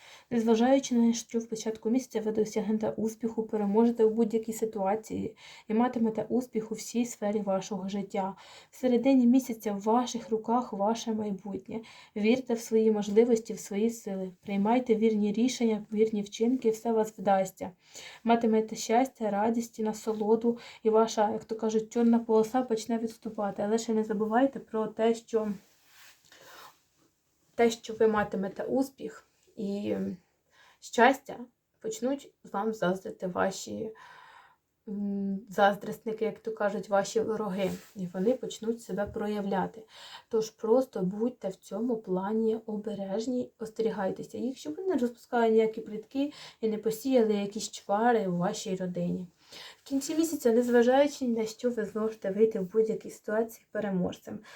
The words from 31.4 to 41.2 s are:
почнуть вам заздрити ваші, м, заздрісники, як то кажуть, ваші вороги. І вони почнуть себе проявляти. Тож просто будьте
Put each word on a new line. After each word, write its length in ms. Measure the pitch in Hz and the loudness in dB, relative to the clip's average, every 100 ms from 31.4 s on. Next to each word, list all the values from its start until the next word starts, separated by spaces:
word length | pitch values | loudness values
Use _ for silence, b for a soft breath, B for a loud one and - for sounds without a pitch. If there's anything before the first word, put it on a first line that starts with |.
| 240 _ _ _ 220 | -14 _ _ _ -10
почнуть 460 | 214 247 277 - _ - | -6 -4 -4 -8 _ -10
вам 200 | 202 220 | -6 -4
заздрити 540 | 220 180 190 - - 185 | -2 -2 -2 -6 -8 -6
ваші, 640 | 185 190 190 - 208 220 220 B B B B B B _ _ - | -2 -2 -2 -10 -10 -10 -12 B B B B B B _ _ -10
м, 520 | 202 202 202 196 190 - | -6 -4 -4 -4 -6 -6
заздрісники, 760 | 190 202 196 - - 226 - 214 | 4 4 4 -6 -10 -8 -4 -4
як 140 | 196 | -4
то 120 | - | -10
кажуть, 380 | - 208 202 190 | -2 -2 -2 0
ваші 300 | 196 196 220 | 0 2 -2
вороги. 520 | 208 220 208 185 185 180 - 208 | -2 -2 -2 -2 -4 -4 -12 -10
І 120 | 180 | -8
вони 200 | 185 190 | -2 0
почнуть 480 | 254 185 - 220 233 | 0 -4 -8 -6 -6
себе 240 | - 196 202 | -4 -6 -4
проявляти. 760 | 220 208 208 196 196 180 - - B B B B | -4 -4 -4 -2 -2 -2 -8 -20 B B B B
Тож 200 | 220 220 | -2 -2
просто 520 | - 220 247 262 202 | -6 2 2 2 -2
будьте 460 | 185 202 | -4 -2